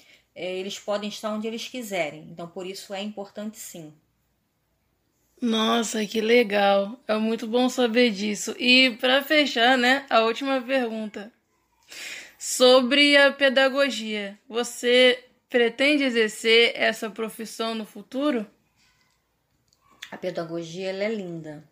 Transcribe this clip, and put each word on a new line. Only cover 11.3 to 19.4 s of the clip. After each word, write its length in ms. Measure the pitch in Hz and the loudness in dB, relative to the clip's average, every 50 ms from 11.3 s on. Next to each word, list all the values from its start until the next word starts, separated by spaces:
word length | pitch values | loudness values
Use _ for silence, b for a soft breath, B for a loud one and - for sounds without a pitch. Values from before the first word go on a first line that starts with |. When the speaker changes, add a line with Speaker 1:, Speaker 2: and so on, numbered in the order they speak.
| - _ _ _ _ _ _ _ _ _ _ B B B B B B B B B B B | -18 _ _ _ _ _ _ _ _ _ _ B B B B B B B B B B B
Speaker 2:
Sobre 800 | - - - - 254 247 254 269 254 233 285 285 285 285 285 | -10 -6 0 4 6 6 6 6 6 4 4 4 6 6 8
a 120 | 285 277 277 | 8 6 6
pedagogia, 1080 | 277 277 277 269 240 269 269 269 247 277 277 277 220 214 220 220 214 208 202 196 202 - _ | 4 2 2 2 4 4 4 4 2 2 0 0 -2 -4 -6 -6 -6 -6 -8 -10 -12 -16 _
você 760 | - 220 233 240 - - - 247 240 247 254 254 247 247 - - _ _ _ _ _ | -8 -6 -6 -6 -6 -6 -4 0 2 4 6 6 6 4 2 -4 _ _ _ _ _
pretende 520 | - 247 233 226 233 - 262 285 302 285 | 0 0 0 0 0 0 2 2 2 2
exercer 720 | 277 262 226 233 220 214 - - - 226 226 233 233 - - | 2 0 0 0 0 0 -2 -2 2 4 4 6 4 4 2
essa 340 | - 240 226 220 - 233 214 | 0 -2 -2 -2 -2 -6 -10
profissão 640 | 190 - 220 214 - - 220 208 - - 226 226 226 | -8 -8 -10 -10 -10 -12 -14 -12 -10 -8 -8 -6 -6
no 100 | 220 214 | -8 -10
futuro? 640 | - - 208 202 - - 262 285 302 254 226 208 - _ _ _ _ _ _ _ _ _ _ _ _ _ _ _ _ _ _ | -12 -16 -20 -16 -10 -6 -2 -2 -2 -2 -2 -4 -8 _ _ _ _ _ _ _ _ _ _ _ _ _ _ _ _ _ _